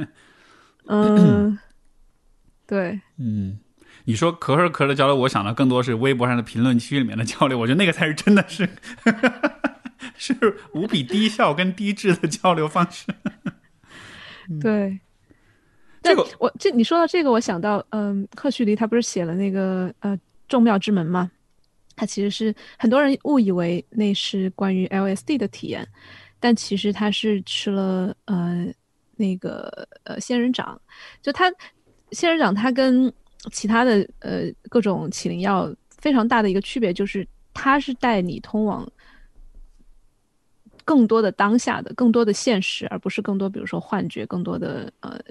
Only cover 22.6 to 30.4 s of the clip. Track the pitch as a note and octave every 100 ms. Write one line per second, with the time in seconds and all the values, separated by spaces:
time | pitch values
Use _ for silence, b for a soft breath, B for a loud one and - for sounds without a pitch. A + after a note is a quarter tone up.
22.6 | B B A3+ C4 C#4 C4+ C#4 C#4+ G3 F3+
23.6 | E3+ F3 - A3 G#3 G3 - G3 F#3+ -
24.6 | G3 F#3+ F#3 F#3+ G3 G3 - D4 G3+ -
25.6 | - A2 G#2+ B B B B B A#3+ A3+
26.6 | - G3 G3+ G3 G#3 G3+ A3 G3+ - -
27.6 | - G3 F#3+ F#3 F#3 - - F#3 F3 F3
28.6 | F3 - _ _ _ - G3 F#3 - -
29.6 | - - - - - - - B3